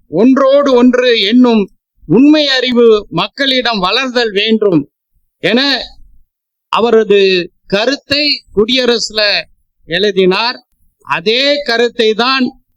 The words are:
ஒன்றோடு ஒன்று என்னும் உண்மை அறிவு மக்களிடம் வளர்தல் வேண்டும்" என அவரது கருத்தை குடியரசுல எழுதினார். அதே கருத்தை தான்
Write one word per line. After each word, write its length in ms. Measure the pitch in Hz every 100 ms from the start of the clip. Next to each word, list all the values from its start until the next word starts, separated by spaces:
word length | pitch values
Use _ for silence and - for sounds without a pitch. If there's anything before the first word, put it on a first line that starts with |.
| _
ஒன்றோடு 680 | 156 247 262 269 277 285
ஒன்று 480 | 247 247 247 254 226
என்னும் 500 | 196 247 247 220 196 _ _ _ -
உண்மை 420 | 190 285 302 285
அறிவு 600 | 262 254 240 233 214 202
மக்களிடம் 680 | 165 202 - 277 254 240 220
வளர்தல் 520 | 180 226 262 240 226
வேண்டும்" 600 | 196 214 220 208 160 139 _ _ _ _ _
என 440 | 160 233 277 247 - - - - _ _ _ _ _
அவரது 840 | 185 233 226 202 202 190 185 170 _ _
கருத்தை 800 | 196 240 277 - 285 294 269 _ 190
குடியரசுல 840 | 214 262 247 233 - 214 208 180 - _ _ _ -
எழுதினார். 680 | 170 208 190 185 190 233 254 _ _ _ _
அதே 580 | - 151 175 233 277 294
கருத்தை 520 | 285 233 240 240 220
தான் 440 | 214 240 269 247 - _